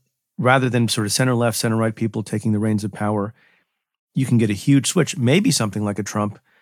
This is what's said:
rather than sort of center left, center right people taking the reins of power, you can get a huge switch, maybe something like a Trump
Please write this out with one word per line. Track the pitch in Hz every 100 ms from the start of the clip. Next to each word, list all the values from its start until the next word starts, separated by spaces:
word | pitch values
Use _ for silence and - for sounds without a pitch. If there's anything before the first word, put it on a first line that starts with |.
| _ _ _ -
rather | 123 135 127
than | 120 113
sort | - 104
of |
center | - 127
left, | 117 120 -
center | 117 113
right | 113
people | - 113 117
taking | 104 107 113
the | 104
reins | 110 107
of | 104
power, | - 107 104 104 - _ _ _ _ _ _ _
you | -
can | 131 117
get | 107
a |
huge | 101 - 139 -
switch, | 180 143 -
maybe | 120 175 214
something | 131 110 104
like | 104 101
a |
Trump | 98 107 104 - _ _